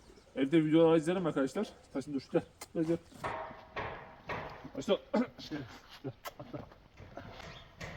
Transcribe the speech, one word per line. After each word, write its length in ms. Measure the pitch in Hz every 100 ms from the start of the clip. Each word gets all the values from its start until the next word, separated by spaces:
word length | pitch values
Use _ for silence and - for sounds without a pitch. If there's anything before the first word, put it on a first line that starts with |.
| - - - -
Evde 300 | 135 160 156
videolar 320 | 160 165 165
izlerim 280 | 156 185 165
arkadaşlar. 420 | 143 135 - 220 - -
Tyson 200 | - -
dur, 80 | 139 -
gel. 80 | 165 - - -
Gel, 100 | 175
gel. 140 | 160 170 - - - - - - - - - - - - - - - - - -
Başla. 200 | 247 185 -
<clears throat> 80 |
Gel, 460 | 214 247 - - 147 123 - - -
gel. 80 | 127 - - -
Atla. 200 | 131 - - - - - - - - - - - - - -